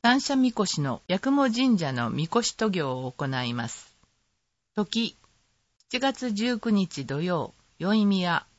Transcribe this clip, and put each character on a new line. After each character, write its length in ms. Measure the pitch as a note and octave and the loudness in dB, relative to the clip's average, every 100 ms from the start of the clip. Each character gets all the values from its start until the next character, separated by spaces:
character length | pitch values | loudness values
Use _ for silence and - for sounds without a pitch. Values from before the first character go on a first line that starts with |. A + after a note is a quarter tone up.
三 180 | A#3 C4 | 4 2
社 140 | - | 2
神 180 | C#4 B3+ | 2 2
輿 280 | A#3 G3 - | 2 -2 0
の 220 | C#3+ A2+ _ | -2 -4 _
八 100 | F#3 | -2
雲 300 | C4+ C#4 C4+ | 2 2 2
神 280 | A3+ C4 G#3+ | 2 4 4
社 140 | D#3 | 2
の 180 | B2+ A#2+ | -2 -2
神 180 | B2 D#3+ | -2 0
輿 280 | A#3 A3+ - | 0 -2 -2
渡 140 | A3 | -2
御 360 | F#3 C#3+ B2+ C3 | 0 -2 -4 -6
を 60 | |
行 140 | - C#3+ | -6 -4
い 280 | C3 B2 | -2 -4
ま 140 | A#2+ A#2 | -4 -6
す。 260 | - - _ _ _ _ _ _ _ _ | -10 -18 _ _ _ _ _ _ _ _
時、 420 | - G#3 A3+ A3+ - _ _ _ _ _ _ _ | -4 -2 -2 -4 -6 _ _ _ _ _ _ _
七 100 | B3 | -2
月 320 | C4+ C4 B3+ | -2 -2 -4
十 260 | G3+ A#3 A#3+ | -2 0 0
九 120 | A#3 | 2
日 340 | G#3 F#3 - | 2 0 -4
土 160 | B2+ C#3 | -6 -4
曜、 320 | F3 F3 B2 - _ _ | -2 -2 -4 -10 _ _
宵 280 | E3+ G#3+ G#3 | 0 2 4
宮。 400 | F#3+ F3+ E3 - | 2 2 -2 -4